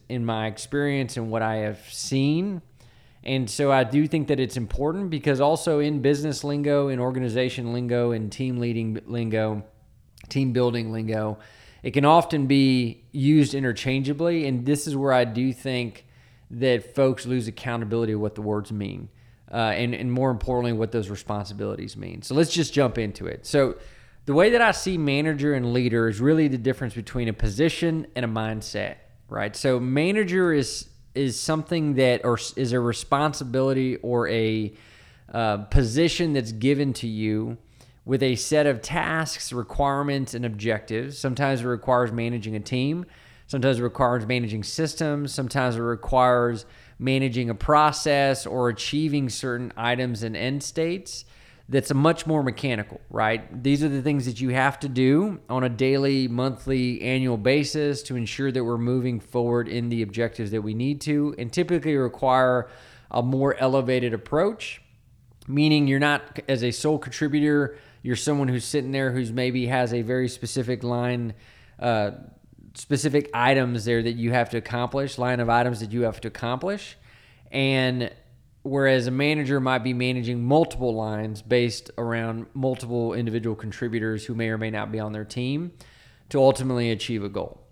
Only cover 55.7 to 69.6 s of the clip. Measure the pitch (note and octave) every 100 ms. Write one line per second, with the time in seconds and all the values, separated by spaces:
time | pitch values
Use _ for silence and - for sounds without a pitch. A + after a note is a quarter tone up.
55.7 | A2+ C3 C#3 C#3 C3+ B2+ A#2+ C3 A#2 -
56.7 | C3 B2 A#2+ A#2+ C3 B2+ A#2 G#2+ C#3+ C#3+
57.7 | D#3 D3 C#3+ - B2+ A2 - C#3 B2+ A#2
58.7 | A#2 A#2 B2+ B2+ A#2 - B2 A#2+ A#2+ A2+
59.7 | A#2+ A#2 A#2 G#2+ G#2 A#2 - G#2+ A2 G#2+
60.7 | A2 C3 C#3+ D3+ D3 D3 - A#2+ - F3+
61.7 | E3+ D3 D3 B2 - C3 B2+ B2+ B2 A#2+
62.7 | - - - - - A#2+ C3 C#3 - C3
63.7 | C3+ B2 B2+ B2 A2 - D3 G3 A3+ -
64.7 | - _ _ _ _ _ _ - C#3 D3+
65.7 | D3+ C#3+ C3+ D3 C#3+ - - - C3 B2
66.7 | - D3+ D3+ - - D3+ D3 D3 D3 C#3
67.7 | - - - B2 A#2+ - D3 C3+ B2+ -
68.7 | D3 C3 C3+ C3+ B2 A#2+ A#2 B2+ B2+